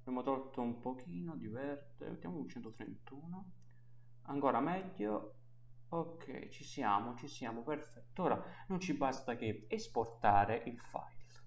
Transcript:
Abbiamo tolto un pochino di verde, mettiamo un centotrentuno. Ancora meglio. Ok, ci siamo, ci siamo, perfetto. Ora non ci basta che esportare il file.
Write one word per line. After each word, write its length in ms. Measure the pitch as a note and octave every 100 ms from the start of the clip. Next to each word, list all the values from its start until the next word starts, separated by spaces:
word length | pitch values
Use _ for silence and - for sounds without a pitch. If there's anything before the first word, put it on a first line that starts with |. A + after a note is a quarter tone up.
Abbiamo 220 | - B2+
tolto 380 | B2 C3+ C3+ -
un 180 | A#2+ A#2
pochino 560 | B2 C3 E3 F3 E3+
di 140 | D3+ A2+
verde, 600 | A2+ C#3 C#3+ - - -
mettiamo 280 | - E3+ F3
un 120 | F3+
centotrentuno. 1040 | B2 A2+ - G#2+ G#2+ - C3+ E3 F#3 F#3 - - - - - - -
Ancora 380 | - C#3+ C#3 A#2+
meglio. 720 | D3+ F#3 F#3+ - G#2 G#2+ - - - - - - -
Ok, 600 | E3+ E3 E3 - C3 -
ci 120 | -
siamo, 540 | - - A#2 G2+ A#2+ A#2+
ci 100 | -
siamo, 360 | - A#2+ A#2
perfetto. 600 | A#2+ D3+ D3+ - - -
Ora 180 | E3+ A2+ - - -
non 100 | F#3
ci 160 | -
basta 420 | C#3 C3+ C3 - A#2+
che 300 | A2+ G#2 -
esportare 960 | A3+ - A#2+ A2+ - A2 G2+ G#2 A2+ -
il 120 | A#2+
file. 640 | - - - - - -